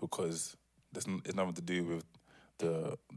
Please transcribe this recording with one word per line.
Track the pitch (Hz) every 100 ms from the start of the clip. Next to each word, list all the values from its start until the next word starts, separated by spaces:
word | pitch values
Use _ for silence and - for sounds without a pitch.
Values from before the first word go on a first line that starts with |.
because | 85 - 87 82 - - _ _ _
there's | - -
n-, | 95
it's | -
nothing | 95 92
to | 85
do | 85 90
with | 85 85 - - - - - -
the, | 85 80 76 73 -